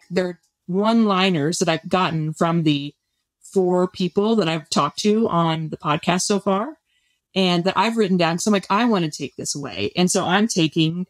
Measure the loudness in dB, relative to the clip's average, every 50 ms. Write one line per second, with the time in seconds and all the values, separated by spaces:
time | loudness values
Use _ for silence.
0 | _ _ -4 -2 -2 -2 -6 -10 _ _ _ _ _ -4 -2 0 0 2 4 4
1 | 4 4 2 2 2 2 2 2 0 0 0 0 0 -2 -2 -2 -4 -2 -2 0
2 | 0 0 -2 -2 -4 -4 -2 -2 0 0 0 2 2 2 0 0 -2 -8 -12 _
3 | _ _ _ _ _ _ _ _ _ -4 0 0 2 2 2 2 0 0 -2 -2
4 | -4 -2 0 0 0 2 2 2 2 0 -2 -4 -6 -4 -2 -2 -2 -2 -4 -2
5 | 0 2 2 2 0 0 0 0 0 0 0 -2 -4 -8 -8 -8 -4 -2 -2 -2
6 | 0 -2 -2 0 0 0 -2 -2 0 0 -2 -2 -2 -6 -8 -16 _ _ _ _
7 | _ _ _ _ _ _ _ 0 0 2 2 2 0 0 0 0 0 0 0 0
8 | 2 2 2 2 2 2 0 0 0 0 0 0 0 0 0 0 2 2 2 2
9 | 0 -2 -4 -6 -10 -10 -10 -10 -10 -8 -8 -8 -8 -10 -6 -4 -4 -4 0 0
10 | 0 2 2 0 0 0 2 2 0 0 0 0 0 0 2 0 0 0 0 -4
11 | -8